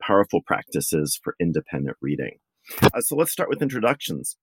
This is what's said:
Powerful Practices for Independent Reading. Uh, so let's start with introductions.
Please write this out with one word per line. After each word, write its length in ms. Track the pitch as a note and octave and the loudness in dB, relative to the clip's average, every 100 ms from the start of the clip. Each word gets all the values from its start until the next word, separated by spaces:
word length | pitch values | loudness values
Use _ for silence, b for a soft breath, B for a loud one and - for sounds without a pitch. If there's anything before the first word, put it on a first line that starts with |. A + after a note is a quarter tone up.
Powerful 420 | - G2 G2+ F2 - | 2 4 4 2 0
Practices 720 | - - D2+ - D#2+ D2 - | -2 -2 -4 0 0 0 -4
for 140 | - - | -6 -2
Independent 560 | E2+ D#2 - C#2 C#2 - | 0 0 -2 -4 -4 -4
Reading. 380 | C2+ D2 B1 - _ _ - B | -4 -4 -4 -10 _ _ -10 B
Uh, 200 | B A#2+ | B 2
so 160 | - D3 | -2 0
let's 160 | E3+ | 0
start 160 | - - | 0 -2
with 120 | - | 0
introductions. 760 | C#3 B2+ A#2 C#3+ - C#2+ - - | 0 2 2 2 -2 -6 -8 -10